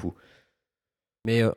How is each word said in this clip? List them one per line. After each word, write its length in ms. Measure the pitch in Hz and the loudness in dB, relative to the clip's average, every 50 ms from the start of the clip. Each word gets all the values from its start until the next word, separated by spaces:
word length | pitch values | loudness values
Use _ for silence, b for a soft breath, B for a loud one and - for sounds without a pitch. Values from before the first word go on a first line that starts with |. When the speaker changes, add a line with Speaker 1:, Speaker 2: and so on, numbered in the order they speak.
| 80 87 | -6 -8
Speaker 1:
fou. 20 | - b b b b b b b b b b _ _ _ _ _ _ _ _ _ _ _ - | -10 b b b b b b b b b b _ _ _ _ _ _ _ _ _ _ _ -4
Speaker 2:
Mais, 160 | 113 117 117 | 0 2 2
euh, 100 | 113 110 - | 2 2 0